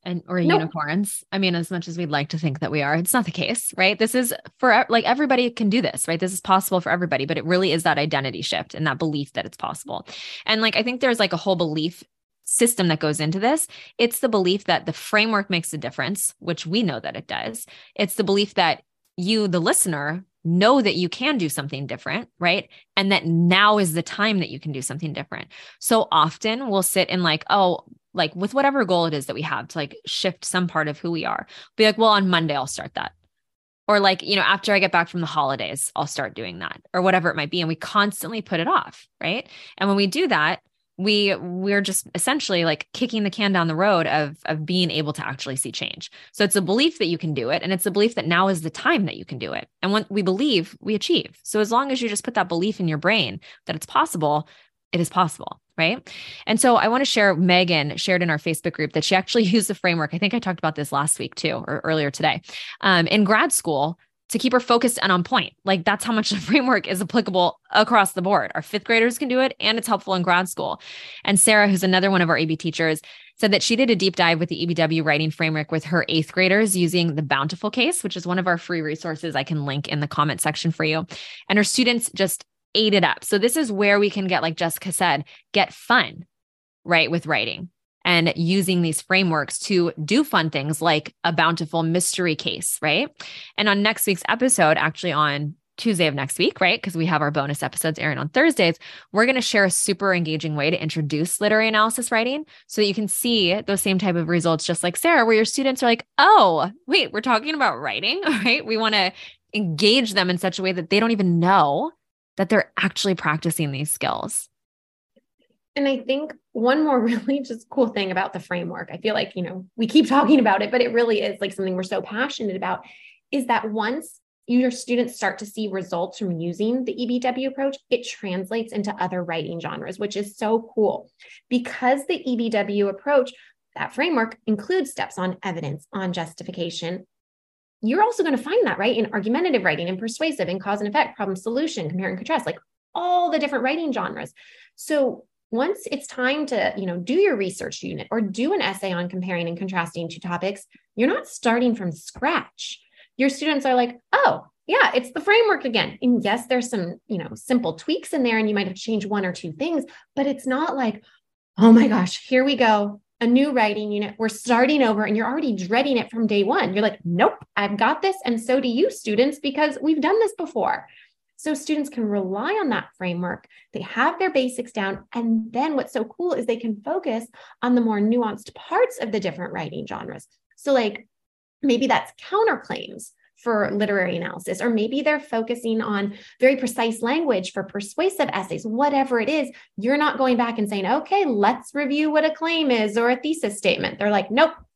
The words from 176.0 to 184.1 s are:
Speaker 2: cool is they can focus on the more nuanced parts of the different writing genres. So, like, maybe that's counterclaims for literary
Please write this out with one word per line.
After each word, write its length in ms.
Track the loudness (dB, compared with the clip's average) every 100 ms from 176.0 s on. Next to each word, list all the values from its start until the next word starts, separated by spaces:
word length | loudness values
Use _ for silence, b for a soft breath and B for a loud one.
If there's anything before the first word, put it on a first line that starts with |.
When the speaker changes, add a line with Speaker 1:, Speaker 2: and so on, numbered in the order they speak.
Speaker 2:
cool 300 | -6 -4 -4
is 120 | -2 -2
they 120 | -2
can 260 | -4 -6 -4
focus 400 | -4 -2 -4 -6 B B B
on 100 | 2
the 80 | 2
more 180 | 4 2
nuanced 540 | 2 2 0 -6 -14
parts 460 | -18 -4 0 0 -2
of 120 | -4
the 80 | -2
different 320 | -4 -6 -8
writing 360 | -8 -8 -10 -10
genres. 400 | -10 -12 -14 -18 _ _ _
So, 160 | 0
like, 360 | 2 0 -4 -18 _ _ _ _ -2
maybe 240 | 2 2 4
that's 260 | 2 0 -16
counterclaims 920 | -4 0 2 0 -6 -10 -10 -16 -20 _ _ _
for 340 | -2 0 0
literary 460 | 0 0 0 0